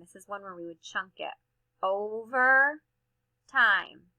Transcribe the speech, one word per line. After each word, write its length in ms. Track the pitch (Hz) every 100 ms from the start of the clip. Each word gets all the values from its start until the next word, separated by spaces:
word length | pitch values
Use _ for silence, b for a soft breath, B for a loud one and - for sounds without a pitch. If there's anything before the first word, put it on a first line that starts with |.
This 140 | 170
is 120 | 202 185
one 140 | 202
where 140 | 196
we 100 | 175
would 160 | 170 165
chunk 320 | - 208 190 _
it. 160 | 139 - _ _ _ _
Over 960 | 190 196 214 220 226 254 254 262 277 302 _ _ _ _ _ _ _
time. 500 | 269 226 196 170 - _